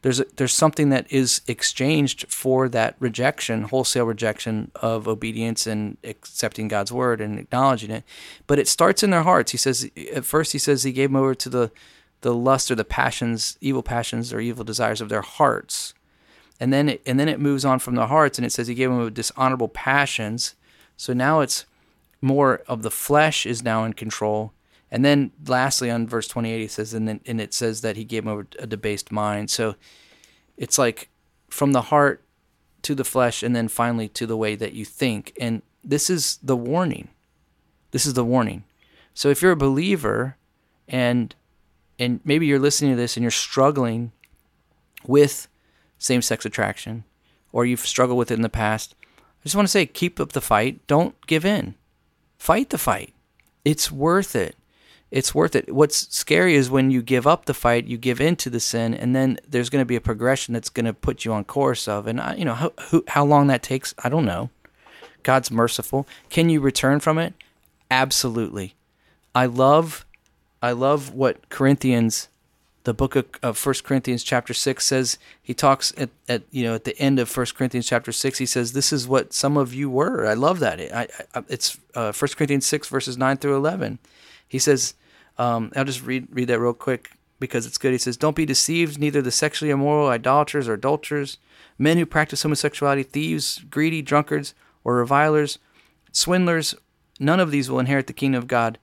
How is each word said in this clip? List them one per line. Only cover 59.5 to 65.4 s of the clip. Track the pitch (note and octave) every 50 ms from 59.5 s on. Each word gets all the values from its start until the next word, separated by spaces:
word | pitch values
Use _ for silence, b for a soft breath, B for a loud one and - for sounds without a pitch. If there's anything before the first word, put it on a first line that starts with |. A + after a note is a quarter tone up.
| - A#2+ A#2+ A#2
gonna | - C#3 C3
be | A#2+ B2+
a | A#2
progression | - - A2+ G#2 A#2 B2+ C3+ C3+ - - A#2
that's | A#2 - -
gonna | _ - A#2 A#2 G#2+
put | _ - B2+ - - -
you | A#2
on | A2 G#2 G2+
course | - - C#3 C#3 C3+ B2 - -
of. | - G#2 G#2 G#2
And | A2 A2+ B2
I, | - - -
you | - F3+
know, | C#3 A#2
how, | A#2 D#3 E3+ - - - -
who, | - E3 -
how | - - D3+ C#3+
long | C#3+ D3+ C#3+ C#3+
that | C#3 C3 A#2+ -
takes, | - C3 C3 C3 - - - -
I | B2
don't | C#3 E3 D3+
know. | G#2+ E2+ F2 - B2+ _ _ _ B B B B B B B B B B B _
God's | - C3 C3+